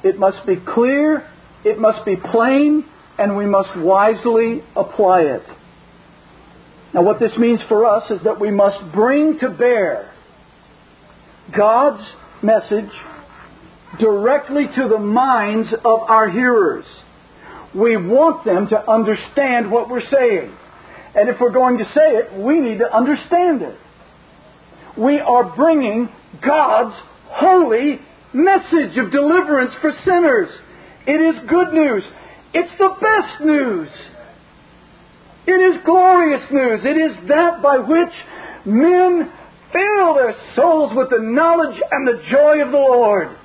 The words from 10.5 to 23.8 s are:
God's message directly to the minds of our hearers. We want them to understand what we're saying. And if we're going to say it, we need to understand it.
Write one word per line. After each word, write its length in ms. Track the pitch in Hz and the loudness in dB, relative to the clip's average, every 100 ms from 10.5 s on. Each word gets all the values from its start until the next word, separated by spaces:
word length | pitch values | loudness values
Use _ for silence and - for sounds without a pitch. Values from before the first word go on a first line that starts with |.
| _ _ _ _ _ _ - - - - | _ _ _ _ _ _ -20 -20 -20 -8
God's 520 | 165 208 233 285 214 - - - - | 0 2 2 0 -2 -18 -20 -20 -4
message 520 | 214 220 - 208 208 - - - - - - - - - - - | 0 0 0 -6 -6 -18 -20 -20 -20 -20 -20 -20 -20 -20 -20 -2
directly 680 | 220 202 220 294 - 285 277 254 | 0 2 0 0 0 -4 -2 -2
to 100 | 247 | 0
the 120 | 220 | -2
minds 760 | 208 226 262 240 208 220 226 | 0 0 2 0 0 -4 -4
of 260 | 226 233 220 220 | -2 2 0 4
our 220 | 220 214 | 2 2
hearers. 560 | 190 247 233 170 117 - - - - _ - - - - | 0 0 2 2 -2 -12 -20 -20 -20 _ -20 -20 -20 -12
We 220 | 190 233 214 | -2 0 0
want 480 | 175 247 320 - | 0 2 2 0
them 240 | 220 185 202 | -2 -2 0
to 200 | 214 214 | -2 0
understand 800 | 220 214 202 - - 277 240 208 | 0 0 -4 -4 -4 -2 -2 -2
what 200 | 233 226 | -4 -4
we're 200 | 247 - | -8 -2
saying. 460 | 277 247 185 117 - - - - - - | 0 2 -2 -6 -20 -20 -20 -20 -20 -6
And 120 | - 220 | 0 0
if 80 | - | 0
we're 100 | 240 | 0
going 280 | 254 254 247 | 2 0 0
to 60 | 214 | -2
say 220 | 294 311 | 2 2
it, 240 | 226 - 196 | 2 -4 -6
we 220 | 220 320 | -2 0
need 160 | 247 202 | 0 -2
to 160 | 233 | -2
understand 680 | 220 254 294 - 349 359 269 | 0 0 -2 -2 0 2 -2
it. 160 | 147 101 | -6 -14